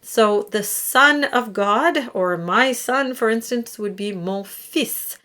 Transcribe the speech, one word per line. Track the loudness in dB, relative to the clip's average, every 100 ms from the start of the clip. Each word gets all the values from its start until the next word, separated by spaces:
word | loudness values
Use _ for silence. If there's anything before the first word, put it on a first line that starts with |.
So | -6 2 4 2
the | -2 -6
Son | -4 -6 0 4 6 6
of | 2 0 -2
God, | -2 2 4 2 0 -2
or | -2 0 0
my | 0 2 2
son, | 0 -2 -2 -2
for | 0 0
instance, | 0 -2 -4 -4 -8
would | -8
be | -6 -6
mon | -6 -4 -6
fils. | -6 -14 -6 -2 -2 -4 -10 -14